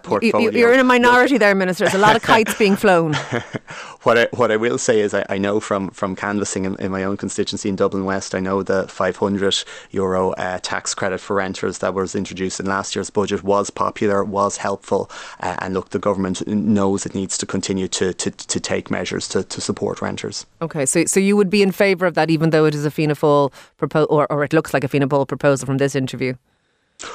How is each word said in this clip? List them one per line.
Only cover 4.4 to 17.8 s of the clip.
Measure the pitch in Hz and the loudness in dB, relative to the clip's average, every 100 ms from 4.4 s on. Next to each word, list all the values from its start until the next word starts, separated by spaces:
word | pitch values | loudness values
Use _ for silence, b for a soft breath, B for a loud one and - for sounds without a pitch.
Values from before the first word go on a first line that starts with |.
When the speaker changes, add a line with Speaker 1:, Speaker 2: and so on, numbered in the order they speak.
| 113 | 2
Speaker 2:
I | 107 | 4
will | 117 127 | 2 0
say | - 110 | 2 2
is | 104 | 4
I, | 101 - | 0 -2
I | 98 | -2
know | 98 107 | 0 0
from, | - 101 95 | 0 -2 -2
from | - 98 92 | -6 -6 -4
canvassing | 104 101 98 101 95 | -4 -2 -2 -4 -4
in, | - | -4
in | 98 | -6
my | 95 | -4
own | 95 101 | -4 -4
constituency | 98 - 131 104 104 | -6 -4 -4 -4 -4
in | 95 | 0
Dublin | 101 98 | 0 0
West, | 95 95 - | -4 -4 -4
I | 95 | -4
know | 95 98 | -2 -2
the | 92 95 - | 0 -2 -2
five | - 92 - | -2 -2 0
hundred | 101 98 98 - - B B | -2 0 0 -2 -6 B B
euro, | 98 95 92 92 | -4 -2 0 0
uh, | - 92 90 | -2 -6 -6
tax | - 95 - - | -6 -6 -6 -6
credit | 101 92 | -4 -4
for | - 98 | -4 -4
renters | 95 92 98 90 | -2 -4 -6 -4
that | 98 | -4
was | 92 92 104 | -2 -4 -4
introduced | 92 90 92 - | -6 -6 -6 -4
in | 95 | -4
last | 98 98 104 | -4 -4 -6
year's | 92 | -4
budget | 107 95 101 | -4 -2 -2
was | 98 101 101 | 0 0 0
popular, | - 98 - 107 101 | -2 -4 -2 0 0
was | 101 98 101 - | 0 0 -2 -2
helpful, | 101 101 - 98 95 B B B | -6 -6 -2 -2 -2 B B B
uh, | 90 90 | -8 -6
and | 95 95 | -4 -4
look, | - | -4
the | 101 | -4
government | 104 95 95 92 - | -2 -2 -2 -4 -2
n-, | 104 107 | -2 2
knows | 101 98 98 - | 2 2 0 -4
it | |
needs | 98 95 - | -6 -6 -6
to | - | -6
continue | 98 - 95 | -4 -2 -2